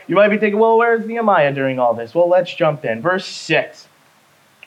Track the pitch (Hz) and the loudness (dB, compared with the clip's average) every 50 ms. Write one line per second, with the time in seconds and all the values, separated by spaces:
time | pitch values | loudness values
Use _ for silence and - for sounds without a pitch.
0 | - - 170 196 208 202 214 208 214 208 202 214 226 226 226 226 233 233 226 226 | -8 -2 2 2 4 4 2 0 0 -2 0 2 2 4 4 4 4 2 2 0
1 | 214 220 226 233 226 214 190 170 147 139 139 139 135 135 131 127 123 120 113 113 | -2 -6 -6 -2 0 2 2 2 2 0 0 -2 -2 -2 0 0 0 0 0 -2
2 | 117 113 - 170 175 175 180 185 175 - - - 165 156 151 - - 120 113 117 | -6 -4 0 0 2 2 2 2 0 -2 -4 -2 -2 -2 -2 -2 -6 -6 -6 -2
3 | 131 175 185 190 185 - - - - - 156 135 - - - - - _ _ _ | -2 -2 -2 -2 -6 -10 -14 -12 -6 -2 -2 -2 -2 -4 -12 -20 -20 _ _ _
4 | _ _ _ _ _ _ _ _ _ _ _ _ - | _ _ _ _ _ _ _ _ _ _ _ _ -12